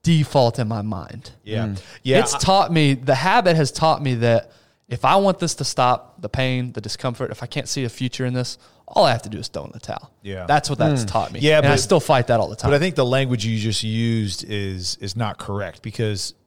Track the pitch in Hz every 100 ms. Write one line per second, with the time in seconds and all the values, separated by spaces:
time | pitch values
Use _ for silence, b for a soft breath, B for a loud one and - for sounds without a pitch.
0 | - 160 139 143 120 117 110 110 107 90
1 | - 113 - - 104 107 110 98 B B
2 | 131 147 - - - 190 180 165 147 131
3 | 131 127 170 233 180 160 139 - 160 147
4 | 143 120 117 113 - b b b _ 120
5 | 131 190 196 185 165 - 139 - 123 120
6 | - - 104 - 131 127 123 113 104 -
7 | 131 117 131 - 123 147 - - 123 -
8 | 127 - 127 127 123 - b b - -
9 | 165 113 - 101 107 - - - - -
10 | - _ 98 95 87 147 - 135 156 139
11 | 107 110 90 - 147 151 143 143 - 175
12 | - 135 120 117 82 104 113 143 180 139
13 | 123 131 135 123 110 110 110 101 110 110
14 | 117 113 104 90 - 104 98 92 90 -
15 | 98 104 107 - - 101 92 - 113 104
16 | 110 101 - _